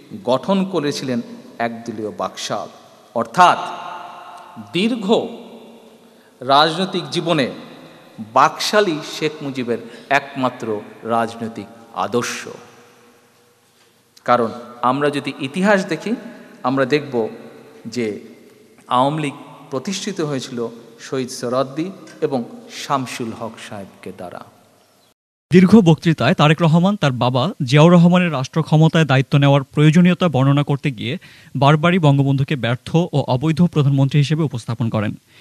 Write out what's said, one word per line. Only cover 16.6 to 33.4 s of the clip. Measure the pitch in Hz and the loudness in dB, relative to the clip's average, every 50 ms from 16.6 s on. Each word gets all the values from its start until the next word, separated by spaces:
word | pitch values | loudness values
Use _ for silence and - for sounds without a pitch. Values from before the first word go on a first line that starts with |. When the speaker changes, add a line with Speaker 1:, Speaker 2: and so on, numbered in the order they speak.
Speaker 1:
আমরা | - 127 135 135 131 | -4 -2 0 0 0
দেখব | 123 147 151 139 131 127 117 107 - - - - - - - - - - - - | 0 0 -2 -2 -2 -4 -4 -4 -4 -8 -14 -20 -20 -20 -20 -20 -20 -20 -18 -16
যে | 117 - 123 113 107 98 - - - - - - - _ _ - _ _ _ _ - | -10 -8 -6 -6 -6 -6 -10 -14 -20 -20 -20 -20 -20 _ _ -20 _ _ _ _ -2
আওয়ামী | 127 123 131 139 151 156 | 0 0 0 0 -2 -4
লীগ | 151 139 - - - - - - - - | -6 -8 -10 -12 -20 -20 -20 -20 -16 -10
প্রতিষ্ঠিত | 135 131 127 202 190 - - 214 190 175 | -10 -8 -6 -6 -8 -8 -8 -8 -6 -6
হয়েছিল | 156 147 139 127 127 - 127 117 117 117 117 - - - - - | -6 -4 -6 -8 -8 -8 -8 -8 -8 -8 -10 -14 -20 -20 -20 -20
শহীদ | - - 139 131 127 123 | -14 -8 -6 -6 -6 -8
সোহরাওয়ার্দী | - - 127 120 123 131 135 131 135 156 170 190 190 - - - - - | -10 -10 -8 -4 -2 -2 -2 -4 -6 -8 -8 -8 -10 -16 -20 -20 -8 -6
এবং | 160 139 139 123 113 - - - - - - - - | -4 -2 -2 -4 -6 -8 -14 -20 -20 -18 -16 -14 -6
শামসুল | - 143 135 127 - - - 120 113 | -4 -4 -4 -4 -6 -8 -8 -8 -10
হক | 98 120 117 110 110 - - - | -8 -10 -12 -14 -14 -16 -18 -16
সাহেবকে | 110 101 95 95 - - - 98 92 | -14 -14 -16 -16 -20 -18 -18 -16 -14
দ্বারা। | - 90 87 95 - - - _ _ _ _ _ _ _ _ _ _ _ _ _ _ _ _ _ _ _ - | -14 -16 -14 -14 -16 -18 -20 _ _ _ _ _ _ _ _ _ _ _ _ _ _ _ _ _ _ _ 4
Speaker 2:
দীর্ঘ | 151 185 185 175 214 | 6 6 8 8 8
বক্তৃতায় | 233 185 165 151 - - 170 156 - 117 139 185 | 8 8 6 4 4 2 -2 0 2 0 0 2
তারেক | - 147 151 156 - | 4 4 4 4 2
রহমান | 175 151 160 175 175 196 208 | 2 4 4 4 4 2 0
তার | 202 160 139 | 2 0 -2
বাবা | 127 117 123 123 127 123 131 190 254 - 143 | 0 0 0 0 0 0 -2 -2 -4 -6 -2
জিয়াউর | 117 139 151 156 175 | 2 6 6 8 8
রহমানের | 180 175 170 175 180 180 180 170 | 8 8 6 6 6 4 2 0
রাষ্ট্র | 151 127 135 - - 165 | -2 -4 -6 -4 -4 -4
ক্ষমতায় | 147 - 160 156 160 160 - 165 160 | 0 2 4 4 4 6 4 2 2
দায়িত্ব | 123 131 135 127 - - 139 | 4 4 2 2 2 2 4
নেওয়ার | 143 139 139 143 | 4 4 4 2
প্রয়োজনীয়তা | 131 _ - 151 151 156 147 180 175 180 175 - 185 170 | 0 _ 0 4 4 6 6 6 6 4 4 2 0 0
বর্ণনা | 131 127 135 139 139 143 | 2 2 2 4 4 2
করতে | 143 - 143 131 - 151 | 2 0 -2 -2 -2 -6
গিয়ে | 120 104 104 113 151 190 - - - - - - - | -6 -4 -6 -6 -6 -8 -10 -18 -20 -20 -20 -10 -2
বারবারই | 127 139 143 156 151 156 175 175 196 | 2 4 4 4 4 4 2 2 4
বঙ্গবন্ধুকে | 156 143 139 139 135 139 139 131 139 - 156 | 4 4 4 4 2 2 2 0 0 -2 -2
ব্যর্থ | 123 117 117 127 - - - - | -4 -2 -4 -4 -4 -6 -2 0
ও | 160 180 - - 139 - | 0 0 2 -2 -2 0
অবৈধ | - 127 123 | 0 -2 0